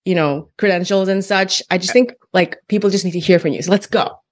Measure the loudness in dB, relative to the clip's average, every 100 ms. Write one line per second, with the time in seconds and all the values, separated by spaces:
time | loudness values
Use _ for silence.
0 | -2 0 0 -2 -8 -4 0 0 0 0
1 | 0 -2 0 0 0 -4 0 -2 2 2
2 | 2 -2 _ 0 0 -4 -4 0 0 0
3 | -2 -4 2 2 2 -4 0 -2 0 -2
4 | -2 -6 _